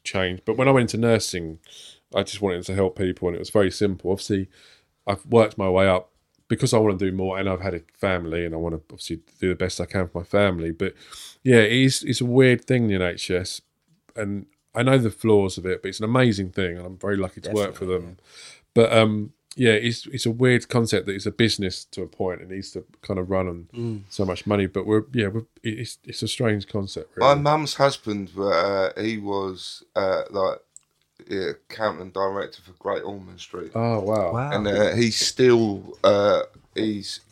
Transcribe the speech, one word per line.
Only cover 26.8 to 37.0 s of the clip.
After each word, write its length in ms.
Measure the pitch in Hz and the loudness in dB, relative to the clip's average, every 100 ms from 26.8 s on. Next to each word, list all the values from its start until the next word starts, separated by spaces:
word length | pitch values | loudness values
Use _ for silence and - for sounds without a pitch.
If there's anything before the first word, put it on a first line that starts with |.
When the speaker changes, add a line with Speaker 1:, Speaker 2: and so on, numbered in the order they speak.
| 98 - - - | -6 -10 -10 2
Speaker 3:
My 120 | 127 | 4
Speaker 1:
really. 100 | 143 | 4
Speaker 3:
mum's 340 | 147 156 147 | 2 0 -2
husband, 560 | - 139 131 110 104 92 90 | 2 2 0 -6 -6 -6 -4
uh, 520 | 98 85 98 98 95 - | 0 2 2 2 0 -2
he 220 | 110 110 | -4 -4
was, 640 | 101 98 98 92 - - _ 107 | -4 -4 -4 -8 -14 -16 _ -2
uh, 260 | 95 85 - | 0 0 -2
like, 300 | 98 95 - _ - _ _ _ - - | -2 -2 -2 _ -20 _ _ _ -20 -8
yeah, 240 | 98 82 - - | -6 -6 -8 -12
accountant 440 | - 107 82 92 | -4 -4 -4 -8
director 480 | 92 98 98 - - | -4 -4 -4 -8 -12
for 80 | - 87 | -20 -10
Great 240 | 95 95 | -6 -6
Ormond 380 | 92 101 92 87 | -6 -12 -14 -20
Street. 320 | - 90 85 | -16 -14 -8
Speaker 1:
Oh, 240 | 113 117 110 | -2 0 0
wow. 340 | 98 107 90 | 0 0 0
Speaker 2:
Wow. 200 | 117 143 | -2 -4
Speaker 3:
And, 160 | 104 104 | -2 0
uh, 260 | 101 101 | 2 2
he's 240 | 95 117 - | 2 0 0
still, 800 | - - 127 117 113 98 95 - | -2 2 6 6 4 -2 -10 0
uh, 380 | 98 101 101 87 - - _ 95 | 4 4 4 4 0 -10 _ -4
he's 420 | 110 104 | -4 -4